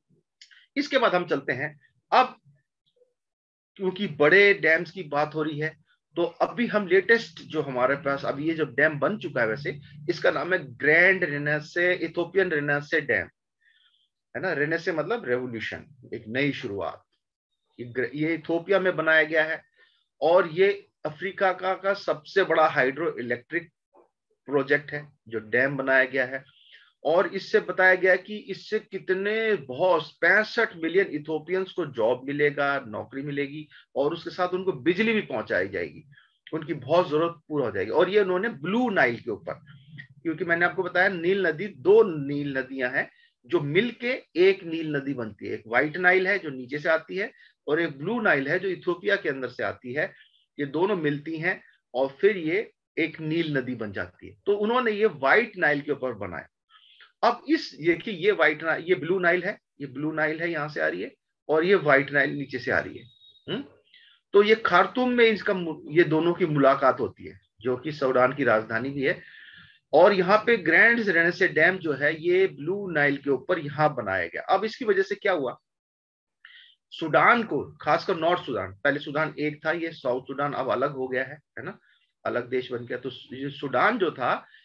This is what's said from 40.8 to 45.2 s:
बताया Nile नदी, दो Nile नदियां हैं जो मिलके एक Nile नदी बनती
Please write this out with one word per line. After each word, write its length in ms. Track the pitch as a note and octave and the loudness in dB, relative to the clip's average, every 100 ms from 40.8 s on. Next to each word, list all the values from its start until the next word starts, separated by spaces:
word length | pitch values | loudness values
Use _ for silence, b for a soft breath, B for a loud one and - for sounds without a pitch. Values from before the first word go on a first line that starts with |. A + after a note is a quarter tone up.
बताया 260 | F3 F3 G3 | 0 2 2
Nile 380 | F3+ E3+ G3 F3 | 2 0 2 0
नदी, 200 | D#3 G3+ | -2 -8
दो 600 | - E3+ A3 A3 D#3 C#3 | 0 6 6 6 0 -4
Nile 320 | C#3+ C#3+ C3+ | -4 -4 -4
नदियां 340 | B2+ C3+ B2 | -6 -4 -2
हैं 180 | C#3+ - b b _ B2 | -2 -4 b b _ -2
जो 140 | E3 | -2
मिलके 640 | C#3+ E3 A#3+ - A#3+ C4+ - D#3 | 2 2 0 -2 -6 -6 -4 4
एक 280 | F#3+ F#3+ | 4 4
Nile 320 | E3+ E3 D#3 C#3+ | -2 -6 -4 -4
नदी 180 | C3+ | -4
बनती 320 | B2 | -6